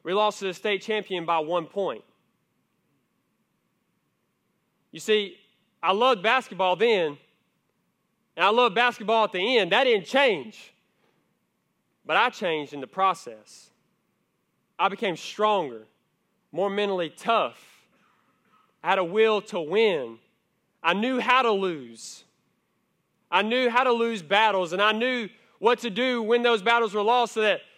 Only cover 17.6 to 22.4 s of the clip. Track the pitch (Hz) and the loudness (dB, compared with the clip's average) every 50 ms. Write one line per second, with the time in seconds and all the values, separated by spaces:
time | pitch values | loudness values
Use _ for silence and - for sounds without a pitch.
17.6 | - - _ _ _ _ _ _ _ _ _ _ _ _ _ _ _ _ _ _ | -20 -20 _ _ _ _ _ _ _ _ _ _ _ _ _ _ _ _ _ _
18.6 | _ _ _ _ - 160 190 190 185 165 175 214 220 220 214 202 190 - - 185 | _ _ _ _ -2 0 0 0 0 -2 0 2 2 2 2 0 -4 -4 -6 -6
19.6 | 165 147 170 214 226 214 185 151 127 117 113 113 _ _ _ _ _ _ _ _ | -4 -2 0 2 2 2 2 0 -4 -6 -12 -16 _ _ _ _ _ _ _ _
20.6 | _ _ _ _ - 165 175 196 220 254 262 247 190 220 247 262 262 233 214 196 | _ _ _ _ -2 -2 0 0 0 -2 -2 -2 0 2 2 2 2 2 0 0
21.6 | 190 185 170 147 127 117 117 113 - - - - - _ _ _ | -2 -4 -4 -6 -10 -16 -18 -20 -20 -20 -20 -20 -20 _ _ _